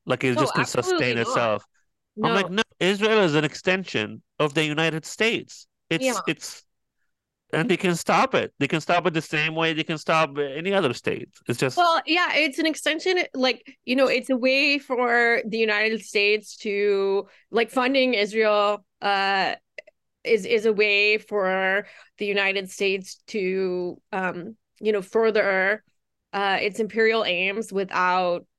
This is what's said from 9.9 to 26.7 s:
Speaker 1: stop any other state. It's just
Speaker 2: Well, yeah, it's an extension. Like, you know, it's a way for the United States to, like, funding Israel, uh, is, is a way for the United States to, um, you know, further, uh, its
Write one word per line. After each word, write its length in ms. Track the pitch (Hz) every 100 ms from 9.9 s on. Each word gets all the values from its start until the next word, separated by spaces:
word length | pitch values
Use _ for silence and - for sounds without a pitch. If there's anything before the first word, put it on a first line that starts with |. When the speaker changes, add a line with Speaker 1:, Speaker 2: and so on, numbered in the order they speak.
| 156
Speaker 1:
stop 380 | - 160 156 139
any 340 | 143 139 175
other 200 | 196 151
state. 360 | 120 - - - - -
It's 100 | 120
just 180 | 135 127
Speaker 2:
Well, 240 | 349 330 -
yeah, 280 | 330 339 269
it's 240 | 302 262
an 80 | 320
extension. 520 | 302 302 320 370 370 - 262
Like, 440 | 254 247 - - -
you 120 | 254
know, 100 | 254
it's 240 | 254 -
a 60 | 262
way 420 | 254 269 285 285
for 640 | 277 247 247 240 233 233 220
the 120 | 220
United 440 | 220 208 220 220 -
States 520 | 214 202 214 208 -
to, 680 | 220 202 208 196 196 196 196 - _
like, 200 | 214 226
funding 440 | 262 247 277 254 220
Israel, 680 | 202 220 220 208 208 208 - _
uh, 540 | 202 196 196 196 170 - _ - - _ _ _ -
is, 200 | 220 185
is 200 | 226 220
a 60 |
way 460 | 202 214 202 208 214
for 680 | 214 208 190 190 190 196 202 - - _
the 80 | 208
United 440 | 202 196 196 190
States 520 | - 196 196 190 - -
to, 720 | 220 185 190 190 180 180 - _
um, 440 | 196 185 175 180 226 _ _
you 120 | 214
know, 100 | 208
further, 800 | 185 226 226 214 196 190 190 214 - _ _ _ _
uh, 260 | 202 196 185
its 200 | 208